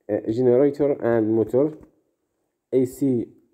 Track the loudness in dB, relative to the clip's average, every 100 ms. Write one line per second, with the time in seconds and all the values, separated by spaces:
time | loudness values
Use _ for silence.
0 | -6 -4 -2 0 2 4 2 0 -2 -2
1 | 0 0 2 0 0 0 -2 -4 -20 _
2 | _ _ _ _ _ _ _ -2 -2 -2
3 | -2 -2 -4 -12 _